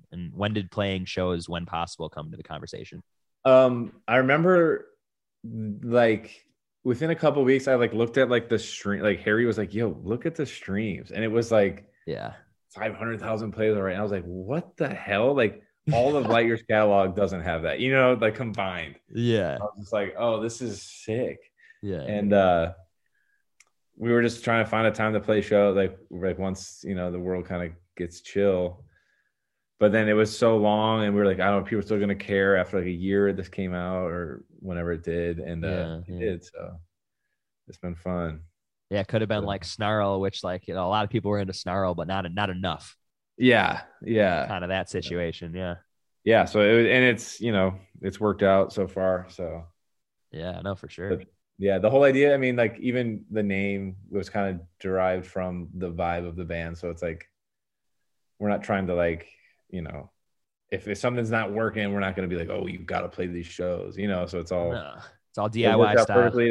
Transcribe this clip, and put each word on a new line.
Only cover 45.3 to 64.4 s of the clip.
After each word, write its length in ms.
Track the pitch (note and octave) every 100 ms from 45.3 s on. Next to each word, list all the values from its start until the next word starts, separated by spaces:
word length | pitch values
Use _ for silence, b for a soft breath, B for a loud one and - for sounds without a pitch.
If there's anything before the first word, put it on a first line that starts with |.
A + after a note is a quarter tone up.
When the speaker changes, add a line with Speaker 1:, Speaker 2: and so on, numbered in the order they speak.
| - E2+
Speaker 1:
yeah. 220 | F2 F#2 F2 _ _ _ _ G#2
Speaker 2:
Yeah, 200 | A2 F2
so 160 | G#2+
it 120 | G#2 A#2
was, 100 | A2+
and 160 | B2+ B2+
it's, 340 | G#2+ - -
you 120 | A#2
know, 240 | G2+ F#2+ F#2+ - -
it's 180 | G2 -
worked 240 | G#2+ G2+
out 300 | G2 F#2+ F#2+
so 140 | - F#2
far, 400 | F#2+ F#2 F#2 F2+
so. 360 | - E2+ E2 E2 _ _ _ _ _ _
Speaker 1:
Yeah, 300 | - F2 F2
no, 140 | F#2+ F#2+
for 140 | -
sure. 280 | - G2 F2+
Speaker 2:
But, 100 | - _ _ -
yeah, 200 | G2 F#2+
the 100 | G#2+
whole 140 | C3+
idea, 300 | C#3 C3 C#3+
I 40 | C#3
mean, 180 | B2+ B2
like, 200 | A2+ -
even 460 | B2+ B2 A#2+ G#2+ -
the 120 | G#2+
name 520 | G2+ G2 G2+ G2 F#2+ F#2+ G2
was 200 | G2+ F2
kinda 300 | G#2 G2 F2+ E2+ _
derived 460 | F#2+ F#2 F#2 F#2 F#2
from 420 | F#2+ F#2 F2+ F2 F#2
the 140 | F2+
vibe 360 | E2+ E2+ E2+ F2
of 80 | E2+
the 80 | E2+
band, 320 | E2+ E2 E2+
so 120 | F2
it's 120 | E2
like, 260 | F2 E2 - _ _ _ _ _ _ _ _ _ _ -
we're 100 | G#2
not 140 | G2+
trying 240 | - G2 F2+
to, 80 | F2
like, 340 | F2 E2 - b b b _
you 140 | F#2
know, 260 | D#2+ - - _ _ _ _ _ _
if, 160 | F#2 G#2
if 100 | G2+
something's 320 | B2 B2 A2+
not 220 | A2+ G2+
working, 400 | G#2 A2 A2 G2+
we're 60 | G2+
not 160 | F#2+ F#2
gonna 120 | F2+
be 80 | F2
like, 120 | E2+
"Oh, 160 | G2 F#2
you 140 | F2+
gotta 280 | F2 F2+ F2+
play 200 | - F#2
these 180 | F2 F2
shows," 500 | - F2+ F2 - -
you 100 | G2+
know, 180 | F#2 F2
so 140 |
it's 120 | F2+